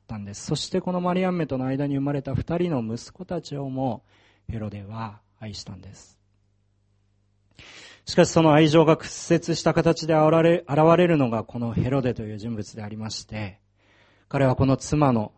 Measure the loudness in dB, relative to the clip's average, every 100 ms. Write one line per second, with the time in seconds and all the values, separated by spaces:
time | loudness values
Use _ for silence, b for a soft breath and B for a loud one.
0 | -12 -12 -12 -10 -6 -6 -4 -4 -4 -4
1 | -2 0 0 -2 -2 -4 -4 -2 -2 -2
2 | -2 -4 -4 -4 -4 -2 -2 -2 -4 -8
3 | -10 -16 -10 -10 -8 -10 -8 -4 -4 -6
4 | b b b b b -8 -8 -10 -12 -12
5 | -12 -14 _ -18 -16 -14 -16 -16 -18 -20
6 | -20 _ _ _ _ _ _ _ _ _
7 | _ _ _ _ _ _ B B B B
8 | B 2 4 6 6 6 6 6 4 2
9 | -2 -8 0 0 0 -2 0 2 2 0
10 | 2 4 4 6 4 2 0 4 6 6
11 | 4 4 2 -2 -6 -6 -4 -2 0 0
12 | -2 -4 -8 -10 -10 -10 -10 -12 -12 -10
13 | -10 -12 -12 -10 -10 -14 _ _ b b
14 | b b b 0 2 4 2 2 0 2
15 | 2 2 -2